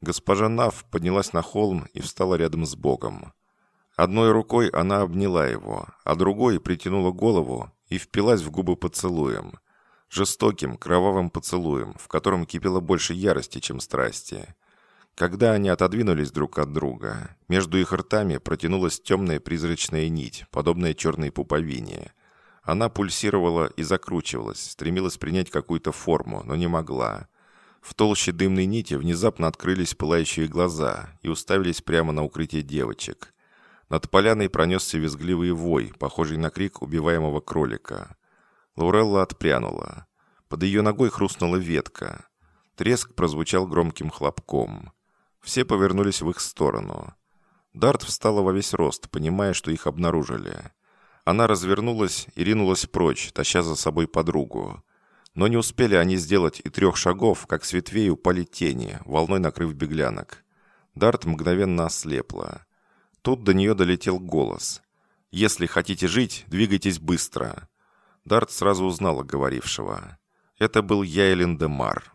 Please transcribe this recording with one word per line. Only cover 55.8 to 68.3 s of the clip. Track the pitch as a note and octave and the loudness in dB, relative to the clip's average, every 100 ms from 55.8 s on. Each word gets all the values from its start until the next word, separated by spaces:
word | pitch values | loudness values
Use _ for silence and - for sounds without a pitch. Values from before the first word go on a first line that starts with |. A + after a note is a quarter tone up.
| B2 G2 | 4 6
они | F2 F#2 | 6 2
сделать | D#2+ G2 E2 - | 2 4 4 0
и | - | -8
трёх | - G2 E2+ | 2 4 4
шагов, | - F#2 A2+ F#2 - | 0 4 4 2 0
как | E2 | -4
с | - | -2
ветвей | F2+ F2 G#2+ G#2 | -4 -2 0 2
упали | D#2 - F2+ | 2 2 0
тени, | F2 - E2 B1 G#1+ G#1 - | -2 -2 -2 -2 -6 -10 -2
волной | D2 E2 F#2+ | 0 2 2
накрыв | E2+ - E2 | 0 -2 -4
беглянок. | D2 D#2 D#2 C2+ G1+ G1+ - _ _ _ _ _ - | -4 -4 0 -2 -2 -10 -16 _ _ _ _ _ 2
Дарт | G#2 A#2+ E2+ | 2 2 0
мгновенно | D#2+ D#2 F2+ G2 F2 E2 | -2 0 2 2 2 0
ослепла. | - D#2 C#2 A#1 G1+ G1+ G1+ _ _ _ _ _ _ | -4 -4 -4 -6 -10 -10 -12 _ _ _ _ _ _
Тут | - C3 | -2 0
до | G2+ | 4
неё | F#2+ G2 G#2 | 4 6 4
долетел | F2+ F2+ - F#2 | 4 2 2 -2
голос. | F#2 D#2+ B1 G1+ - - _ _ _ _ _ | 0 0 0 -2 -8 -10 _ _ _ _ _
«Если | F2 G#2 - E2+ | 0 0 2 0
хотите | - E2+ F#2+ F2+ | 0 -2 0 0
жить, | F#2 B2 - - | 2 0 -4 -6
двигайтесь | F2 G#2+ G2 G2 E2+ | 0 2 2 0 -2
быстро». | D#2 E2+ - - A#1+ - - _ _ _ _ _ | 0 0 0 -6 -6 -8 -16 _ _ _ _ _
Дарт | - | 2